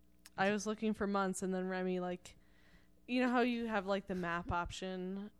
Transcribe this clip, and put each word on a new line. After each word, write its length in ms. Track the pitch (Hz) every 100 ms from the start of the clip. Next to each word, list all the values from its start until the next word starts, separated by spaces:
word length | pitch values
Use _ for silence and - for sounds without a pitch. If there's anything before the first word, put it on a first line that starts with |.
| - - - -
I 140 | 190
was 140 | 208 214
looking 260 | 214 220
for 120 | 208 202
months, 360 | 196 190 185
and 100 | 185
then 140 | 185 185
Remy, 320 | 185 185 180
like, 360 | 180 180 - - - - - - - - -
you 160 | 254
know 80 | 254
how 100 | 247
you 260 | 247 233 233
have, 200 | 214 190
like, 200 | 196 -
the 80 |
map 380 | 185 175 170 180
option 760 | 175 175 - 190 185 185 196 208